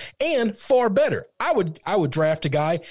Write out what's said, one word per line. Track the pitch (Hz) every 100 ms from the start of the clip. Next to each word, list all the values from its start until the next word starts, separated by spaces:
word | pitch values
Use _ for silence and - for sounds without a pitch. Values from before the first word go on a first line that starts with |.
| - -
and | 320 269 233
far | 202 - 254 240
better. | 185 294 117 - _
I | 294
would, | 294 170 156 -
I | 196
would | 151
draft | 151 156 156
a | 156
guy, | 147 151 170 -